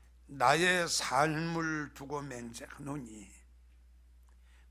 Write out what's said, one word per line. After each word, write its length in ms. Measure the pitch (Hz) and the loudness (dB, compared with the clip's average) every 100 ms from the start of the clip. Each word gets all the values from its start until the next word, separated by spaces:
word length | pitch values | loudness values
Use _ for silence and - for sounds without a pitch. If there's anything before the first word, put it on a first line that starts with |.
| - _ - | -20 _ -16
나의 640 | 143 123 156 180 180 170 | 2 6 6 6 4 2
삶을 1040 | - - 127 156 156 165 165 160 156 143 | 0 2 4 4 2 -2 -2 -2 -2 -6
두고 280 | - 143 143 | -10 -8 -8
맹세하노니 1080 | 143 123 120 - 143 - 143 147 117 107 98 - - - - - - - - - - - - - - | -8 -10 -10 -12 -14 -12 -8 -8 -8 -14 -18 -20 -20 -20 -20 -20 -20 -20 -20 -20 -20 -20 -20 -20 -20